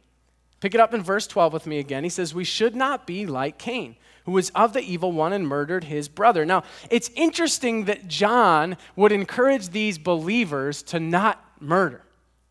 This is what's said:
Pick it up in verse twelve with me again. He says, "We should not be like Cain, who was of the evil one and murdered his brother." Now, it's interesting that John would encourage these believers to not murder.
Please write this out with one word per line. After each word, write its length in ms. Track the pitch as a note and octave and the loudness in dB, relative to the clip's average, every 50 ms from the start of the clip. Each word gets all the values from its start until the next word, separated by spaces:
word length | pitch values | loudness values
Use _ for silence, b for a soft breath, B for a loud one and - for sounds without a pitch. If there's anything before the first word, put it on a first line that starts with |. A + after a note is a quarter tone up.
| _ _ _ _ _ _ _ _ _ _ _ _ | _ _ _ _ _ _ _ _ _ _ _ _
Pick 160 | - G3+ G#3 | -4 0 4
it 60 | A3+ | 4
up 120 | A3+ A3 A#3 | 4 4 2
in 80 | A3+ | -2
verse 240 | F3+ F3 F#3+ G#3+ G#3+ | -2 -2 -2 -2 -4
twelve 280 | - - G3+ E3+ D#3+ D#3 | -2 0 2 2 2 0
with 140 | D#3+ - | -4 -6
me 120 | D#3+ D3+ D3 | -6 -6 -6
again. 240 | C#3 C#3 C#3 C3+ D3+ | -6 -6 -6 -6 -6
He 60 | F3 | -6
says, 240 | - - F3+ D3+ D3+ | -6 -6 -6 -6 -6
"We 80 | F3 E3+ | -6 -6
should 320 | - - - G#3+ A#3+ A3 | -6 -2 -2 -2 -2 0
not 320 | B3 C4 C4+ C#4+ B3 - | -2 -2 -2 -2 -6 -8
be 180 | - F3 G3 G#3 | -10 -8 -8 -6
like 320 | F3+ C3+ B2+ C3+ D3+ - | -6 -4 -4 -4 -6 -8
Cain, 380 | - - B3 B3+ B3 E3+ A#2 A#2 b b b b b b | -10 -10 -8 -8 -8 -8 -10 -14 b b b b b b
who 80 | - F3+ | -2 0
was 160 | F#3+ F#3 - | 0 0 0
of 240 | - F#3 G#3+ A#3 G3+ | 2 2 2 2 2
the 80 | C4+ | -2
evil 300 | - F#3 F3+ E3+ F3 F#3 | -4 -4 -4 -4 -2 -2
one 200 | E3+ D#3 D#3 E3+ | 0 0 0 0
and 160 | G3+ G3+ F3+ | 0 -2 -2
murdered 380 | C#3+ C#3 D3 C#3+ D3 F3+ F#3 E3+ | -2 -2 -4 -2 -4 -4 -6 -6
his 240 | C#3+ D3+ D3 D3 D3 | -6 -6 -6 -8 -8
brother." 360 | - - G#3 A#3+ A3 E3 D3+ | -2 4 4 4 4 4 2
Now, 180 | E3 F#3 F3+ B B B B B B | 2 2 0 B B B B B B
it's 200 | A#3 A#3+ - - - | -2 -2 -2 -4 -2
interesting 720 | C4 E4 D#4+ D#4+ - E4+ C#4+ - - - A#3+ A3+ A3 G#3 | 0 0 0 2 0 -2 -2 -2 -2 -2 -2 -2 -2 -2
that 220 | F#3+ G#3 - - | -4 -4 -4 -8
John 720 | F3 D3+ D3 G3+ G#3 A#3 B3 A3+ F#3+ E3 D3+ D3+ F3+ F3+ B B B B | -10 -2 0 2 4 4 6 6 6 6 4 2 0 -4 B B B B
would 160 | F3+ G3+ G#3 | 4 4 4
encourage 580 | G#3 G3+ G3 - - B3 B3 C4+ C4+ B3+ F#3+ F3 | 4 2 0 -2 0 2 4 4 4 2 -2 -4
these 280 | E3+ G#3+ G#3+ G#3+ F#3 | -4 -2 -2 -2 -2
believers 840 | D#3+ D3+ F3+ F3 D#3+ D#3 F3 A3 B3 A3+ E3 D3 C#3 C3+ C#3+ C#3+ - - | -2 -2 -2 -2 0 0 0 0 0 0 0 -2 -4 -4 -4 -6 -8 -8
to 160 | - - E3+ | -6 -6 -4
not 440 | E3 D#3+ E3+ F3+ G3+ A3 G3 - _ _ _ _ | -2 0 0 2 2 2 0 -2 _ _ _ _
murder. 400 | D3 C#3+ E3+ F#3+ F#3+ D3+ A#2+ - _ _ _ _ _ _ _ _ _ _ | -4 0 2 2 2 0 -2 -8 _ _ _ _ _ _ _ _ _ _